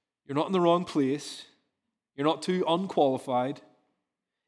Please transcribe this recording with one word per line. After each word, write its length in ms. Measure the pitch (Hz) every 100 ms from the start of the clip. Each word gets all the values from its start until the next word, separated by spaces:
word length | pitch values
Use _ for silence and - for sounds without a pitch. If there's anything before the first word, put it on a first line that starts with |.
| _ _ -
You're 60 | 139
not 100 | 160
in 60 |
the 80 | 185
wrong 240 | 170 175
place. 600 | 175 151 131 143 - - - _ _ _ _ _ _
You're 100 | 135
not 160 | 151 160
too 240 | - 180 160
unqualified. 920 | 165 190 - 139 131 - 123 131 143 - _ _ _ _ _ _ _